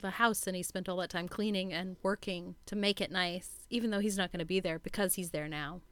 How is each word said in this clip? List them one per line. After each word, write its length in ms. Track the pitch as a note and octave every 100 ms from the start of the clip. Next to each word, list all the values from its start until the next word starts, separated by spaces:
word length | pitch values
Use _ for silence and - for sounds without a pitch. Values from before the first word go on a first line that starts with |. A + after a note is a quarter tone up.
the 100 | G3
house 340 | - A#3 G#3+ -
and 100 | F#3
he 60 |
spent 240 | F3 F#3 F3+
all 80 | F3+
that 120 | F3
time 180 | F3+ F3+
cleaning 420 | - G#3+ G3 F#3+
and 220 | E3 F#3 F#3
working 520 | F#3+ G#3 - F3 F3+ F3+ -
to 100 | G#3
make 240 | G3+ G3
it 100 | G3+
nice, 480 | F#3 F3+ F3+ - - -
even 220 | A#3+ A3+
though 80 | G3+
he's 160 | G#3 G3
not 140 | F3+
gonna 120 | F3 E3+
be 140 | F#3+
there 180 | F3+ D#3+
because 340 | - - F#3+ -
he's 160 | E3+
there 160 | D#3 D3+
now. 340 | D3+ D3 F3 -